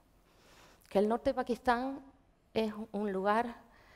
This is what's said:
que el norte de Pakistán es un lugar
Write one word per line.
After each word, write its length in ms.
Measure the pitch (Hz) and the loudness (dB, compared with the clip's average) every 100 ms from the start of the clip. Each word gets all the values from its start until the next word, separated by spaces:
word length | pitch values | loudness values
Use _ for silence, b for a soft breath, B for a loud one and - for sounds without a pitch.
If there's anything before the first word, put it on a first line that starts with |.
| _ _ _ B B B B B - | _ _ _ B B B B B 0
que 100 | 196 | 2
el 100 | 214 | 2
norte 220 | 233 277 | 2 0
de 40 | |
Pakistán 680 | 254 254 226 254 240 269 277 - _ _ _ _ | -2 -2 -2 0 0 -2 -8 -14 _ _ _ _
es 220 | 220 220 208 226 | -2 -2 -4 -8
un 220 | 202 214 | -4 -4
lugar 420 | 190 202 214 240 - - B B | 0 2 2 0 -8 -20 B B